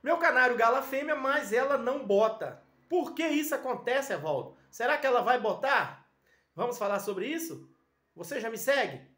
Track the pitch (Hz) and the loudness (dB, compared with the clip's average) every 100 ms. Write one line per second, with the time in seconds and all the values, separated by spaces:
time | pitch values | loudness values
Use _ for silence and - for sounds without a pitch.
0 | 254 339 339 254 254 226 226 254 262 269 | 0 2 4 4 4 4 4 4 0 -4
1 | 294 302 269 294 202 226 269 277 233 285 | -2 -2 0 -2 0 0 2 0 0 -4
2 | 214 196 220 220 147 120 _ _ _ 349 | 2 4 4 0 -8 -10 _ _ _ -2
3 | 294 - 320 294 302 269 269 240 - 262 | -2 -2 0 0 0 -4 -4 -4 0 -2
4 | 269 170 151 139 - - _ - 240 294 | 0 -4 -2 -4 -4 -16 _ -4 0 2
5 | 277 247 202 247 214 180 269 262 196 - | 2 2 4 2 2 -2 2 2 0 -8
6 | _ _ _ _ _ - 226 196 202 202 | _ _ _ _ _ -6 -6 -2 -2 -2
7 | 202 185 226 320 330 135 - _ _ _ | -2 -6 -4 -6 -8 -12 -16 _ _ _
8 | _ - 170 277 226 226 233 277 226 131 | _ -16 -8 -6 -6 -4 0 2 0 -6
9 | - | -16